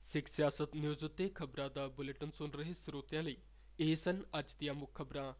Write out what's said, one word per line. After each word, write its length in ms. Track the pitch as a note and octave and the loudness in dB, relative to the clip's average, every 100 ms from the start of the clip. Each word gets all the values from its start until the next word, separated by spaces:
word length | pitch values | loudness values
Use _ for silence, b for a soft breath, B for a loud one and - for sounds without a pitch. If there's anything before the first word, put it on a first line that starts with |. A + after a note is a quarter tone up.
ਸਿੱਖ 240 | - D#3 C3+ | 0 -2 0
ਸਿਆਸਤ 480 | - D3 - D3+ D#3 | 4 4 6 0 2
ਨਿਊਜ਼ 280 | D3+ D3 | 0 0
ਉੱਤੇ 260 | D#3 - F#3+ | -2 0 0
ਖਬਰਾਂ 360 | F#3+ C#3+ C3 C#3 | 0 -6 -2 -2
ਦਾ 180 | C#3 C#3 | -2 -4
ਬੁਲੇਟਿਨ 420 | C3+ C#3 C3+ D3+ | -2 -6 -4 -6
ਸੁਣ 200 | - D3 | -4 -4
ਰਹੇ 240 | C#3 D#3+ | -2 -4
ਸਰੋਤਿਆਂ 480 | E3+ - C#3+ C3+ D3+ | -4 -6 -6 -2 0
ਲਈ 140 | D#3+ B2+ - b b - | 0 -4 -10 b b 2
ਇਹ 160 | D#3 D#3+ | 4 6
ਸਨ 260 | F3+ F#3 - D3+ | 4 2 0 -2
ਅੱਜ 140 | C#3+ - | -4 -2
ਦੀਆਂ 160 | D3 | -2
ਮੁੱਖ 200 | C#3+ C#3+ | -2 -4
ਖਬਰਾਂ। 380 | - C#3 C#3 C3+ B2+ | -6 -4 -2 -4 -6